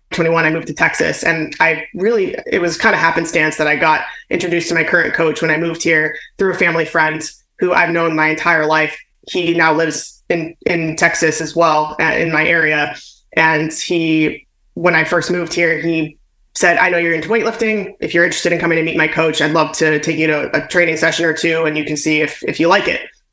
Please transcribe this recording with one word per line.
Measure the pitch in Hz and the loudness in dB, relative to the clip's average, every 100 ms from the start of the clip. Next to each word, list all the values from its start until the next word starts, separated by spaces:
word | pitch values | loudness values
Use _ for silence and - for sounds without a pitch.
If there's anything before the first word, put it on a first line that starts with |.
| - | -10
twenty-one, | - 165 165 | -2 0 2
I | 156 | 2
moved | 160 139 | -2 -4
to | |
Texas. | 147 165 - 165 151 | -2 -2 0 -2 -2
And | 165 160 151 - | -2 -2 -4 0
I | 165 156 - | 0 0 -6
really, | 175 202 226 185 - - | -4 0 0 0 -4 -4
it | - | -2
was | 175 165 | -2 0
kinda | 220 170 | 0 2
happenstance | 165 165 165 170 156 151 | 0 0 -2 0 0 0
that | 151 | 0
I | 151 | 2
got | 160 - - - - | 2 2 -2 -12 -6
introduced | 175 170 170 170 | -4 -2 -2 0
to | |
my | 170 | 0
current | 156 170 160 | 2 2 0
coach | - 165 147 | 0 0 0
when | 160 | 0
I | 156 | 0
moved | 170 165 | -2 -2
here | - 160 151 - - - | 2 2 0 -4 -12 -2
through | 196 | -2
a | 175 | 2
family | 175 165 | 0 0
friend | 156 165 156 156 - - _ - | 0 0 0 0 -8 -12 _ -2
who | 180 | 0
I've | 170 170 | 2 2
known | 170 170 | 2 0
my | 160 156 | 2 0
entire | 156 170 160 151 | 0 0 2 2
life. | 156 156 - - _ - | 2 0 -4 -20 _ -8
He | 185 165 | -4 0
now | 170 165 | 2 2
lives | 156 165 147 - - - | 2 0 -2 -8 -10 -4
in, | 170 160 - - | -2 -4 -6 -4
in | 170 160 156 | -2 -2 0
Texas | 170 165 160 156 | 0 2 0 0
as | 156 165 | -4 0
well, | 165 151 151 - | 2 2 0 -2
uh, | 160 | -2
in | - 165 | 0 0
my | 151 156 | 0 2
area. | 170 151 151 147 - - - _ | 2 2 0 -2 -6 -18 -20 _
And | - 160 160 156 | 0 2 2 -2
he, | 156 - 170 165 156 156 - _ _ _ | -4 -2 0 2 2 0 -2 _ _ _
when | - 175 165 | -2 0 2
I | |
first | - 175 156 | 2 0 0
moved | 175 165 | -4 -4
here, | - 165 156 | 0 0 0
he | 165 160 151 - _ _ _ - | 0 -2 -2 -8 _ _ _ 0
said, | 180 170 | 2 4
"I | 180 | 2
know | 175 | 2
you're | 170 | 0
into | 160 151 | -2 0
weightlifting. | 226 202 220 220 214 190 - | 0 0 -2 -2 -2 -4 -8
If | 165 | -2
you're | 170 | 2
interested | 175 - 175 | 2 2 -2
in | 170 | 0
coming | 170 165 | 0 0
to | |
meet | 160 160 | 0 0
my | 156 | 0
coach, | 160 160 151 | 2 0 2
I'd | 151 | 0
love | 160 151 - | 2 0 0
to | 156 151 | 0 0
take | 156 156 | 0 0
you | 160 | 0
to | 151 135 147 | 0 -2 -4
a | - | -2
training | 180 170 156 | 0 0 2
session | 165 160 | 0 0
or | 165 | 0
two, | 151 160 165 | 0 0 0
and | 160 151 | 0 -2
you | |
can | 147 151 | -4 -4
see | 160 151 | 0 0
if, | 147 - | 0 -4
if | - 151 | -6 0
you | 165 | 2
like | 196 175 | 2 2
it." | - - _ _ | -4 -8 _ _